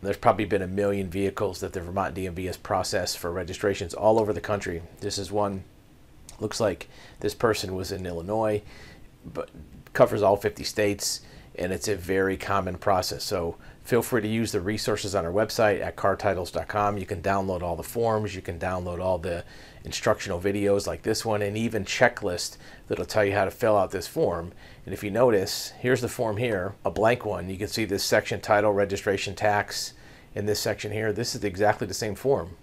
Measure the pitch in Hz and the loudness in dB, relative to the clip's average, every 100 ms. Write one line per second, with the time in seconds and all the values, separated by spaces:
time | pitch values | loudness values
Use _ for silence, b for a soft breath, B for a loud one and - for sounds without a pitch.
0 | 98 101 120 107 107 101 92 95 101 101 | -4 2 4 4 2 0 0 0 2 2
1 | 95 90 98 - 104 90 92 95 85 92 | -2 0 0 0 -4 -2 -6 -6 -4 -2
2 | 90 82 92 87 92 85 - 98 92 104 | -2 -2 -6 -4 -6 -8 -2 -2 0 -2
3 | 90 - 90 87 85 92 104 98 92 - | -2 -4 -4 -4 -6 -2 0 0 -4 2
4 | 107 110 107 104 - 104 98 85 85 - | 6 6 4 0 -2 -2 -2 -8 -10 -8
5 | 104 101 95 104 101 98 92 - - - | -6 -4 -4 0 0 -2 -10 -20 -20 -20
6 | - - - - 107 - 110 90 - B | -20 -20 -20 -8 -6 0 0 0 -8 B
7 | B B 104 - 117 107 98 92 90 95 | B B -6 2 2 2 -2 -4 -4 -4
8 | 92 85 85 107 110 107 - B B B | -4 -6 -2 0 2 0 -4 B B B
9 | B - - - - - 80 - - - | B -18 -12 -10 -10 -12 -20 -20 -10 6
10 | 127 113 101 101 107 - - - 104 101 | 6 6 4 4 2 -4 -6 0 0 0
11 | - - B B B - 92 92 - 101 | -4 -6 B B B -8 -4 -4 -2 -4
12 | 87 95 95 95 - 98 92 90 - 95 | 0 0 2 0 0 0 0 -2 2 2
13 | 92 - - 95 85 - B B - 120 | 2 -4 -4 -2 -2 -6 B B 0 2
14 | - 120 107 110 110 107 90 107 - 104 | 2 0 2 0 0 0 -2 -2 0 -2
15 | 104 95 85 92 110 - 107 98 82 - | 0 -2 0 0 0 4 4 4 -2 0
16 | 101 92 107 90 85 85 85 107 104 104 | 0 2 0 0 -2 -6 -4 0 0 0
17 | 92 95 87 98 98 90 87 85 82 117 | -6 -4 0 0 0 -2 -2 -4 -6 -2
18 | 117 110 104 95 92 90 92 92 90 87 | 0 2 -2 -6 -8 -4 -2 -2 -4 -4
19 | 92 90 90 85 - B B B - - | 0 0 -2 -6 -6 B B B -10 -2
20 | - 107 - 87 95 101 101 101 98 85 | 2 0 0 -2 0 2 4 2 2 -4
21 | - 110 117 104 101 107 113 110 95 - | -2 -2 0 0 0 0 -2 -2 -2 4
22 | 123 - 101 87 - - B B - - | 4 4 -4 -4 -6 -8 B B -6 -4
23 | 90 110 101 101 95 - 113 104 92 95 | -2 2 2 4 0 0 4 4 4 -2
24 | - - 143 85 85 - B B - 92 | -6 -2 0 0 -6 -12 B B -10 -6
25 | 104 101 127 107 95 - - - 123 123 | -4 4 6 6 2 -4 -8 -4 0 2
26 | 117 - 120 101 123 101 90 98 101 85 | 0 -2 -2 0 -2 0 -4 -4 -4 2
27 | 107 120 107 95 90 95 101 - 110 98 | 4 4 0 -4 -4 -6 -4 -2 0 0
28 | - 113 - 107 - 107 107 101 101 98 | 2 2 2 -4 2 4 4 4 2 2
29 | - 98 - 92 107 104 98 - - - | 0 0 -2 0 2 2 0 -4 -8 -12
30 | B B B - 101 104 - 101 104 107 | B B B -6 -2 0 0 -2 -4 -2
31 | 110 104 - 127 107 90 104 107 101 - | 0 0 -2 -2 -4 2 4 4 0 -4
32 | 110 98 - 98 82 - | -4 -2 2 2 0 -10